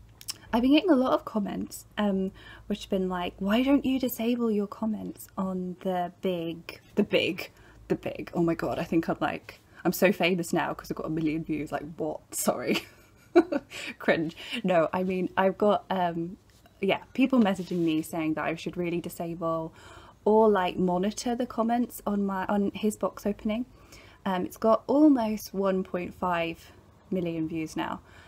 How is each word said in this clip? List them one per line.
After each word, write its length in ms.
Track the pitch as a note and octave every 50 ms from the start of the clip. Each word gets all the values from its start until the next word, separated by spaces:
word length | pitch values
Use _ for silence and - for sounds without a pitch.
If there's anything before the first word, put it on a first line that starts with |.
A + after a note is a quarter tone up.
| - - - - - - - - - - -
I've 80 | A#3+
been 120 | A#3+ C4+ D4
getting 180 | D#4 A4 F#4
a 40 | D4
lot 180 | B3 B3+ B3 -
of 120 | D#4+ -
comments, 600 | - - G#3+ G3 F#3+ F#3+ F#3+ G3+ - - - - - - -
um, 340 | G#3 G3+ F#3+ F#3+ F#3+ G3 - - - - - - - -
which 140 | G#3 - -
have 60 | -
been 180 | G3+ F#3+ F#3 F#3
like, 240 | F#3 F3+ F3 F3+ - -
"Why 240 | F#3+ G3 G#3+ A#3+ C4
don't 200 | C4+ C#4+ C#4 -
you 160 | C4 C4 C4
disable 520 | B3+ A#3+ - - A3+ A#3+ B3 A#3+ A#3 A3+
your 160 | G#3 G#3 G3+ G3+
comments 600 | - - A3 A3+ G#3+ G3 F#3 F3+ - - - - -
on 400 | - F#3+ F#3+ F#3 F#3 F3+ F3+ F3 -
the 320 | - F#3+ F#3 F3+ F3 F3 - _
big, 580 | - F#3+ F3+ E3+ E3 E3 E3 E3 - - - - - - -
the 100 | - G#3
big, 460 | - F#3+ D#3 A2 D3+ F#3+ - - - - - - - - - - -
the 80 | F3+
big?" 340 | - - C#3 - - - - -
Oh 80 | F3+ E3+
my 100 | E3 E3
God, 240 | - - - A#2 -
I 60 | E3+
think 260 | - - E3 - -
I'm 80 | E3 -
like, 400 | D#3+ - - - - - - - _ _ - - -
I'm 80 | F3
so 200 | F#3 - G3 F3+
famous 420 | G3+ - F3+ E3+ F#3+ E3+ E3+ - -
now 180 | D#3 C#3+ C#3 D#3
'cause 160 | - - -
I've 60 | D#3+ -
got 100 | - D3+
a 20 |
million 340 | D#3 E3 D#3+ D3+ D3+ E3 D#3
views. 280 | - D#3 D3+ C#3+ D3+
Like, 240 | C#3+ C#3+ D3 D#3 E3
what? 260 | - D#3+ D3+ - - - - -
Sorry. 480 | - - - - - A#2+ - - - - - - - - _ _ _ _ _ - E4+
<laughs> 560 | E4+ - - C#4 - - - - - - A#3 -
Cringe. 400 | - - E3 E3 D#3+ E3 - - - - - A#3+ -
No, 240 | F3+ F3+ E3 D#3 - -
I 80 | F#3 F#3
mean, 260 | F#3 F#3 F#3 F3+ - -
I've 220 | - F#3+ G3 F#3 -
got, 280 | G#3+ G#3 F#3+ - - -
um, 480 | F#3+ F#3+ F3 E3+ E3+ E3+ E3+ F3+ - - _ _ - - - - _ -
yeah, 200 | G3 F#3+ D3+ - - - -
people 240 | - C4+ C4 C4+ B3
messaging 400 | G#3+ F#3+ G3 F3+ F3 - F3+ F3
me 240 | E3 E3 D#3 D#3 D#3+
saying 320 | - - E3+ D#3+ D#3 D#3
that 100 | D3+ D3+
I 80 | D3+ D#3+
should 240 | E3 - E3+ - F3+
really 240 | F3 E3+ E3+ F3
disable 720 | - F3+ - - F3 E3+ E3+ F3+ E3+ E3 D#3+ D#3+ D#3+ D#3+ - - - - - - - - - _ -
or, 220 | G#3 G#3+ A3 A3 A3
like, 300 | G#3 F#3+ F3+ F3+ - -
monitor 560 | F#3 F3+ F3 F3+ F#3+ G#3+ G#3 - - B3 A#3+
the 140 | A#3+ B3 -
comments 560 | - A#3 A3 A3+ A#3 A#3+ A#3+ A#3 - - -
on 220 | G#3+ G3+ G3+ G3+ G3
my, 180 | G3 F#3+ G3
on 260 | - G#3 G3+ G3+ G3+ -
his 200 | G3+ A3 G#3+ G#3+
box 300 | - - F#3 - - -
opening. 400 | G#3 G#3 - - G#3+ G#3 A#3 B3+ - - - - - - - - - - - -
Um, 220 | G3 F#3 F#3 F3+
it's 120 | - - -
got 260 | - A3 A3 - -
almost 680 | - B3+ C#4+ D4+ D#4 C#4 B3 A3+ G#3+ G#3+ G#3 - -
one 320 | - F#3+ G3 F#3+ F#3+ F#3 F#3
point 300 | - - F3+ F3+ - -
five 580 | - F#3+ F3+ F3 E3+ E3 E3 E3+ - - - - - - - - _ _ - F#3+
million 340 | F#3 E3 E3+ E3 E3 D#3+ D#3+
views 300 | E3 D#3+ D#3+ D#3 - E3
now, 240 | D#3 - - F3+ - - - - -